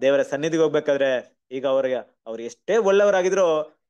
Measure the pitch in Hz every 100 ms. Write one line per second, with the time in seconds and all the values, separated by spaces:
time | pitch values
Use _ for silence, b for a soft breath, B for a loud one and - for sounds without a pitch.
0 | 131 139 131 143 160 160 156 147 147 139
1 | 135 123 - _ - 131 135 135 131 123
2 | - _ 113 113 117 - - 226 196 196
3 | 208 190 180 196 175 156 151 _